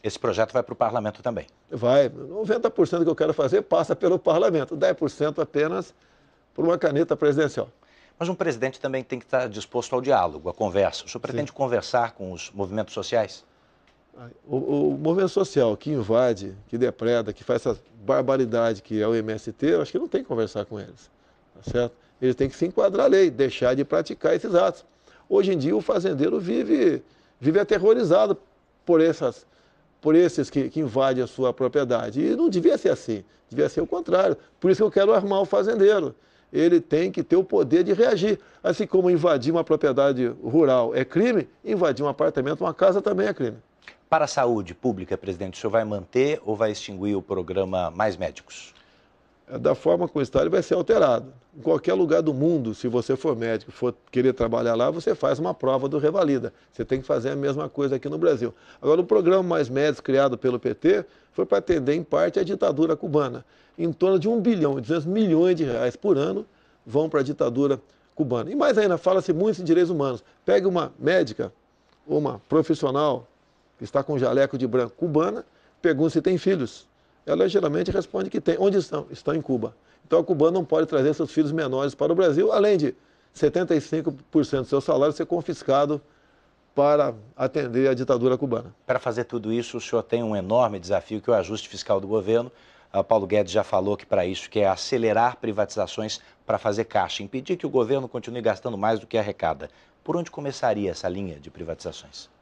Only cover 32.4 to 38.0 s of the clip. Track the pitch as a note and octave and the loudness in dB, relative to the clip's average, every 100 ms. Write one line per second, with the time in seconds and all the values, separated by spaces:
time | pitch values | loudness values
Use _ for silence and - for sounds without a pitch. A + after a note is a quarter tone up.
32.4 | E4 F#3+ D#4+ - - E3+ - G#2 - _ | 0 2 2 2 0 -2 -4 -8 -8 _
33.4 | _ A#2+ D3 - - F4+ E4 F3+ F#3+ D3+ | _ -2 -2 -2 -4 -4 0 0 2 -2
34.4 | _ _ F3+ F#3 G#3+ G3 G3+ A3 G3+ G3 | _ _ 0 2 2 4 4 2 2 -2
35.4 | G3 G3+ G3+ A#3 G3 G#3 C#3 A2+ _ _ | 0 0 0 4 4 4 0 -8 _ _
36.4 | _ D3 E3+ E3+ E3 D3+ F#3 F3+ C#3+ F3 | _ 0 4 2 2 -2 0 -4 2 2
37.4 | F#3+ G3+ C3+ E3 F3+ F#3+ | 2 0 2 2 2 2